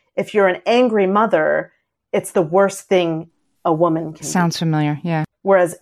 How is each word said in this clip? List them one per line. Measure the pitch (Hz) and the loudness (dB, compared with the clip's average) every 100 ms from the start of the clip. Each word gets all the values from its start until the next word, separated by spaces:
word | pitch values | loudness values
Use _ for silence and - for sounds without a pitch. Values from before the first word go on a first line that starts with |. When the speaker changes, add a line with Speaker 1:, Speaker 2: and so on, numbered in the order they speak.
| _ - | _ -6
Speaker 1:
If | - | -4
you're | 214 196 | 2 2
an | 180 - | 0 0
angry | 233 247 214 185 | 2 2 2 2
mother, | 202 214 175 156 151 160 _ _ _ _ | 2 2 2 2 -2 -4 _ _ _ _
it's | 202 - | -6 -2
the | 208 | -2
worst | 160 180 196 190 - | 0 2 2 -2 -2
thing | 185 170 160 165 _ _ _ | 0 0 -4 -8 _ _ _
a | - | -4
woman | 156 170 160 160 | 0 0 0 -4
can | 160 | -10
Speaker 2:
Sounds | - 190 170 160 | -6 -2 -2 -2
Speaker 1:
be. | |
Speaker 2:
familiar, | 165 156 151 147 | -2 0 -2 -4
yeah. | 175 160 156 _ | -4 -4 -6 _
Speaker 1:
Whereas | 196 196 175 180 | 0 2 2 0